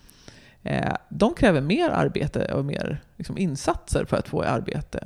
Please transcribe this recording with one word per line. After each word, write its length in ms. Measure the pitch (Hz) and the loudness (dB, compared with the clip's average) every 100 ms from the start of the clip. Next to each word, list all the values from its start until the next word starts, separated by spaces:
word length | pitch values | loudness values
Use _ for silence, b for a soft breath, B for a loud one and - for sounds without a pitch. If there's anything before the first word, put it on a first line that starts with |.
| b b b b b b | b b b b b b
Eh, 300 | - 67 - - - | -4 -2 0 -4 -6
de 240 | 151 220 | 2 2
kräver 280 | 349 240 151 | 4 4 4
mer 280 | 143 269 330 | 2 2 2
arbete 640 | - 143 - - - - | 2 2 0 -2 -2 -2
och 120 | 139 139 | -2 -2
mer, 360 | - - 147 - - | -2 -4 -6 -8 -12
liksom, 200 | - - | -8 -2
insatser 680 | 185 135 - - - 147 - | -2 0 -2 -2 0 0 2
för 120 | - | 0
att 100 | - | 0
få 160 | - | -2
arbete. 540 | - 127 - 151 147 - | 0 -2 -2 -6 -6 -8